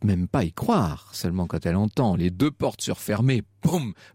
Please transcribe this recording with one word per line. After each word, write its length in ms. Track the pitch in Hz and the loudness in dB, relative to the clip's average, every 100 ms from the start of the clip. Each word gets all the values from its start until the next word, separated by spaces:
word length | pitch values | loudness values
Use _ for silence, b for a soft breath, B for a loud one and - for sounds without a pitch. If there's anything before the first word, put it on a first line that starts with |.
| 104 | 0
même 240 | 90 87 | 2 0
pas 160 | 139 85 | 0 -2
y 80 | |
croire. 560 | - - 214 87 73 - | -2 0 2 0 -4 -10
Seulement 360 | - 85 92 82 | -6 -4 -2 -2
quand 180 | 80 87 | -2 0
elle 100 | 90 | 2
entend 400 | 107 - 117 85 | 2 2 2 2
les 140 | 87 | 0
deux 220 | 90 147 | 2 0
portes 300 | - 123 - | 0 -4 -4
se 100 | - | -6
refermer, 520 | - - 104 131 120 - _ | -6 -2 0 2 0 -4 _
boum, 320 | 160 175 117 B B | 0 0 -2 B B